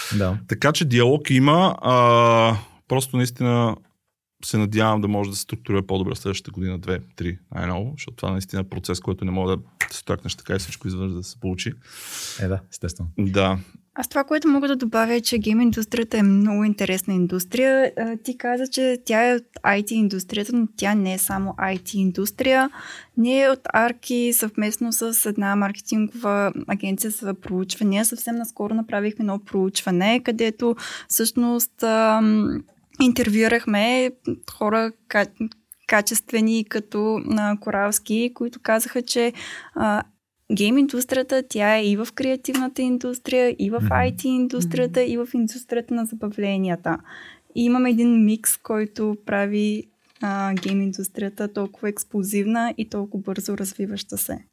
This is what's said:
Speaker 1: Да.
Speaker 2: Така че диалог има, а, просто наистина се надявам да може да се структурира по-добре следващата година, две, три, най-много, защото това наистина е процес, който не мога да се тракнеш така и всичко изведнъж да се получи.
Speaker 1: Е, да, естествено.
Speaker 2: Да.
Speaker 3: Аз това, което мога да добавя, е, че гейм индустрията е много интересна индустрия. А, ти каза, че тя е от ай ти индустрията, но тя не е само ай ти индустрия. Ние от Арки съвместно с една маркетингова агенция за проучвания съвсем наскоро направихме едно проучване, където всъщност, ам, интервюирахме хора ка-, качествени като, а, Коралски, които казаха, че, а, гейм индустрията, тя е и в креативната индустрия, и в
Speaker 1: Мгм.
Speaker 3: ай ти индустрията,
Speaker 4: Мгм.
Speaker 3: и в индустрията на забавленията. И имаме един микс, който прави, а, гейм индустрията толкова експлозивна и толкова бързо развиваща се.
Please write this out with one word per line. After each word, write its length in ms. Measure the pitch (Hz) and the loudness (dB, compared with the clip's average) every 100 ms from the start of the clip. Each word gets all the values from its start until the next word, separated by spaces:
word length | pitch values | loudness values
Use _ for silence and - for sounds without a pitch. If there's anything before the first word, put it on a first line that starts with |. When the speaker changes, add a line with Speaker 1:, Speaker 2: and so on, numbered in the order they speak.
| - 107 | -4 -2
Speaker 1:
Да. 200 | 95 104 - | 0 -2 -4
Speaker 2:
Така 240 | 110 143 | 0 2
че 120 | 151 | 2
диалог 460 | 151 120 120 147 147 | 2 4 4 4 2
има, 460 | 131 143 165 185 - | 4 6 6 4 2
а, 760 | 123 123 120 117 117 113 113 107 - _ - | 2 4 6 6 6 6 4 2 -4 _ -2
просто 280 | 131 131 127 | -2 0 -2
наистина 600 | 123 123 123 120 117 - - _ _ _ _ _ | -2 0 0 2 2 -2 -10 _ _ _ _ _
се 140 | - 110 | -4 0
надявам 420 | 101 107 110 107 | 2 2 2 2
да 80 | 101 | 0
може 220 | 104 101 | -2 -2
да 60 | 95 | -6
се 60 | |
структурира 400 | - 113 - 98 | -8 -8 -2 -2
по-добре 320 | 92 95 95 | 0 -2 -2
следващата 360 | - 98 95 - | -4 -6 -6 -8
година, 280 | 95 92 90 | -6 -6 -4
две, 200 | 92 90 - - | -4 -4 -6 -8
три, 220 | 87 87 _ | -8 -8 _
най-много, 380 | 87 90 90 117 | -8 -6 -4 -6
защото 240 | 151 - - | -10 -14 -8
това 140 | 95 | -6
наистина 280 | 95 95 98 | -4 -4 -6
е 40 | |
процес, 360 | 95 90 90 90 | -6 -6 -6 -4
който 240 | - 92 | -4 -4
не 60 | 95 | -2
мога 260 | 92 92 90 | -2 0 -2
да 60 | - - - | -4 -6 -6
се 140 | - | -6
тракнеш 300 | - 92 90 | -6 -6 -6
така 200 | - - | -10 -4
и 40 | 95 | -4
всичко 300 | - - 92 | -6 -10 -8
изведнъж 240 | 92 95 | -6 -4
да 100 | 87 | -6
се 180 | 95 - | -10 -8
получи. 320 | 92 90 117 - - - - - - - | -6 -6 -6 -10 -14 -20 -14 -12 -12 -6
Speaker 1:
Е, 80 | 92 | -4
да, 120 | 95 - | -4 -6
естествено. 380 | - 85 - 85 - | -10 -8 -8 -6 -2
Speaker 2:
Да. 400 | 98 98 95 95 95 - _ | 0 2 2 0 -6 -18 _
Speaker 3:
Аз 140 | - - | -10 -4
това, 160 | 285 | -2
което 240 | 277 311 311 | 0 2 4
мога 200 | 277 277 | 4 2
да 80 | 262 | 0
добавя, 380 | 233 226 226 | 0 0 2
е, 60 | 240 | 0
че 180 | 233 233 | 0 -2
гейм 220 | 214 220 | 2 4
индустрията 580 | 240 220 214 233 226 220 | 4 2 -2 -2 0 2
е 40 | |
много 420 | 202 196 214 208 | 4 6 4 2
интересна 500 | 214 202 190 185 - | 0 0 0 -2 0
индустрия. 760 | 185 180 185 180 240 262 269 262 - | 0 0 -2 -2 2 4 4 2 0
А, 180 | 226 226 | -4 -4
ти 220 | 262 247 | -8 -6
каза, 280 | 247 247 262 | -2 -2 -2
че 320 | 262 262 247 | 0 0 0
тя 260 | 233 220 240 | 0 2 4
е 40 | |
от 80 | 240 240 - | 2 -2 -4
ай 200 | - 202 | 0 0
ти 120 | 208 | 0
индустрията, 580 | 226 202 190 180 214 208 | 0 0 0 -6 -6 -2
но 120 | 240 220 - | 0 -2 -2
тя 180 | 196 | 0
не 200 | 208 185 | 2 0
е 40 | 185 | -2
само 360 | - 190 196 - | -2 -2 -4 -4
ай 220 | 190 185 | -4 -4
ти 200 | - 202 | -4 0
индустрия. 720 | 190 180 208 - 262 262 269 - - - - - | 0 0 -4 0 2 4 2 -2 -16 -18 -4 0
Ние 320 | 240 269 269 | 2 4 4
от 100 | 262 | 2
Арки 680 | - 220 233 240 - 240 240 | 0 2 2 -2 -4 0 2
съвместно 600 | 233 214 214 214 - 240 | 0 0 -2 -2 -2 -4
с 340 | - 226 226 214 | -2 -2 -2 0
една 300 | 208 202 202 | 0 0 2
маркетингова 960 | 202 202 - 220 214 - 208 202 196 - - | 0 -4 -2 0 0 -2 -2 0 0 -2 -4
агенция 420 | 196 196 196 220 | -4 -4 -4 -4
за 240 | 214 196 | -6 -6
проучвания 720 | 190 - 185 185 - 208 196 | -8 -6 -4 -4 -2 0 0
съвсем 320 | 226 233 233 233 | 0 -4 -6 -6
наскоро 380 | 226 - 208 | -6 -6 -4
направихме 480 | 226 226 202 208 214 | -4 -2 -2 -2 -2
едно 160 | 208 202 | -4 -4
проучване, 800 | 202 196 190 - 196 180 202 240 | -4 -2 0 -2 0 2 2 0
където 540 | 247 226 226 220 240 233 - - - | 0 -2 -2 -2 -2 -2 -6 -14 -4
всъщност, 720 | - 226 247 240 240 - - | -2 0 0 0 0 -2 -2
ам, 800 | 226 220 220 220 220 214 208 - - _ _ - | 0 4 4 4 4 4 2 -2 -8 _ _ 2
интервюирахме 1120 | 254 240 220 214 220 233 - 208 226 254 254 247 - 240 - | 2 4 2 2 4 2 2 2 2 2 0 -2 -8 -8 -10
хора 420 | - 214 226 226 - - | -4 0 0 0 -6 -4
ка-, 180 | 208 196 - 220 - _ _ - | -2 -2 -4 -8 -8 _ _ 0
качествени 760 | 214 208 233 - 226 220 226 | 2 2 -2 -2 0 2 2
като, 560 | 214 220 208 208 220 220 - | -2 -6 -4 -2 0 -2 0
а, 260 | 220 208 208 | 0 0 -2
Коралски, 760 | 214 196 202 214 - 214 240 | -2 0 0 -2 -2 -2 -2
които 260 | 240 240 - | -4 -8 -4
казаха, 420 | - 220 226 247 | 0 0 0 -4
че, 300 | 247 247 233 240 - - - | -2 0 0 -2 -12 -16 -10
а, 280 | - 220 208 - _ _ _ - | -2 0 0 -4 _ _ _ -4
гейм 260 | 202 208 269 | 0 2 4
индустрията, 640 | 277 247 247 262 254 262 254 | 4 0 0 0 0 0 -2
тя 280 | 214 208 220 | 0 2 4
е 80 | |
и 120 | 208 202 | 4 0
в 120 | 240 | -2
креативната 680 | - 262 262 - 262 254 254 | -2 -2 -2 -2 -2 -2 -2
индустрия, 760 | 254 247 247 247 - 254 247 240 | -2 -2 -4 -8 -2 2 2 0
и 120 | 196 | -2
в 80 | 226 | 0
Speaker 1:
Мгм. 120 | 214 | 2
Speaker 3:
ай 240 | 247 254 - | 2 2 0
ти 120 | 262 | 0
индустрията, 720 | 254 247 247 175 254 247 247 | 0 0 0 -2 0 0 2
Speaker 4:
Мгм. 100 | 247 | 0
Speaker 3:
и 60 | 233 | 0
в 120 | 240 | -2
индустрията 600 | 247 220 247 - 233 226 | 0 -2 -4 -6 -4 -2
на 100 | 233 | -2
забавленията. 920 | 220 226 214 208 202 196 185 170 165 160 - - - - _ | -4 -6 -8 -4 -2 0 0 0 -2 -4 -6 -20 -20 -20 _
И 100 | 233 | 0
имаме 260 | 240 254 254 | 2 4 4
един 340 | 233 240 226 | 4 4 6
микс, 320 | 214 220 - - | 6 4 0 -2
който 600 | - 214 214 214 214 208 - | -2 -2 -2 -2 -4 -4 -2
прави, 580 | 202 202 208 208 214 - _ _ _ | -2 0 0 0 -2 -8 _ _ _
а, 320 | 202 196 196 | -4 -2 -2
гейм 280 | 185 196 196 | -2 -2 -2
индустрията 720 | 196 185 190 - 196 202 208 | -2 -4 -8 -6 -6 -4 -6
толкова 360 | 208 196 - 208 | -4 -6 -6 -6
експлозивна 840 | 208 - 208 190 202 202 233 233 226 | -6 -6 -4 -2 0 0 0 -2 -4
и 100 | 214 | -6
толкова 340 | 208 202 196 | -6 -6 -6
бързо 340 | 196 190 202 202 | -6 -6 -6 -6
развиваща 600 | 190 - 196 202 - 202 | -6 -6 -6 -8 -8 -8
се. 200 | - - - | -6 -8 -14